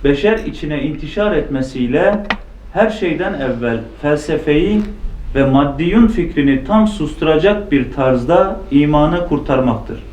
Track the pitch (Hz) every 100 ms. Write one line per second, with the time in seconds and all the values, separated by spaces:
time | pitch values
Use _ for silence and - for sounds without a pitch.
0 | 143 143 202 220 151 - 151 147 147 147
1 | 160 - 208 165 143 135 131 131 123 139
2 | 190 208 - - - - - 185 220 -
3 | 180 151 190 170 131 117 120 117 110 -
4 | 147 151 - 151 - 147 190 214 208 -
5 | - - - 135 135 135 143 139 170 214
6 | 220 - 165 147 139 135 135 214 214 -
7 | 147 - 160 156 190 208 - 143 120 -
8 | 131 123 120 175 190 214 - 139 147 151
9 | 151 175 175 143 - 131 127 113 - 113
10 | -